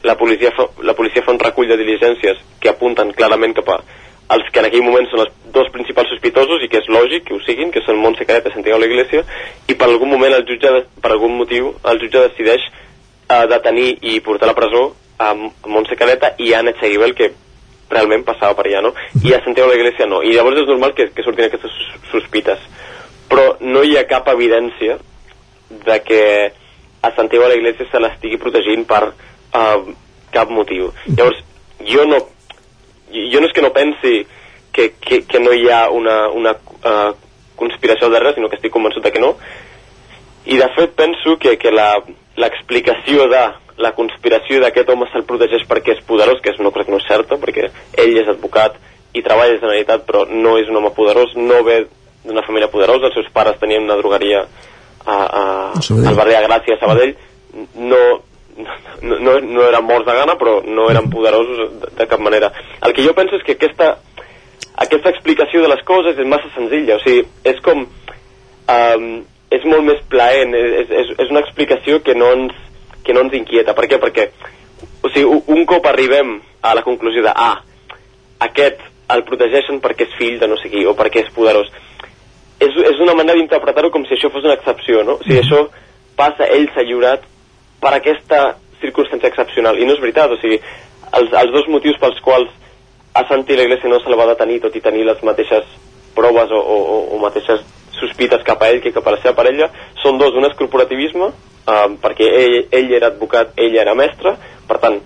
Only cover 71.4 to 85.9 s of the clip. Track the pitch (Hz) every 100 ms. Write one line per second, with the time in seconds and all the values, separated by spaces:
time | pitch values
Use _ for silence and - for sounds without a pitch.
71.4 | 147 - 143 131 - 151 147 120 120 127
72.4 | 127 - - - - - - 123 131 135
73.4 | 110 117 110 107 110 131 120 - 104 _
74.4 | - - - - - - - 143 139 147
75.4 | - 156 170 175 160 127 131 143 110 104
76.4 | - _ 113 113 127 120 113 113 107 -
77.4 | 117 98 - _ _ - _ _ _ _
78.4 | 117 - 143 - - _ - 123 - 127
79.4 | 120 139 135 143 120 113 120 - 120 117
80.4 | 110 107 92 104 92 107 107 113 110 -
81.4 | 113 107 101 - - - - _ _ _
82.4 | _ _ 139 147 170 143 175 165 160 170
83.4 | 156 156 143 143 165 160 135 131 147 139
84.4 | 147 135 - 123 - 113 107 143 - 131
85.4 | 127 147 147 - -